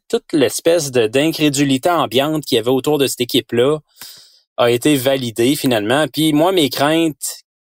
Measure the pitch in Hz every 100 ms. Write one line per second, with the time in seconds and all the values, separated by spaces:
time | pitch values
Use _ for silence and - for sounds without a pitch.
0 | - 233 - 320 233 - 165 170 143 123
1 | 110 123 156 156 156 139 143 135 175 170
2 | 123 117 143 156 - 120 110 131 147 147
3 | 131 - 123 123 - 117 131 156 - _
4 | - - - _ _ - 120 120 151 143
5 | 123 139 120 107 120 147 139 117 104 135
6 | 151 - 156 147 170 190 139 - 143 160
7 | 165 147 - - _ _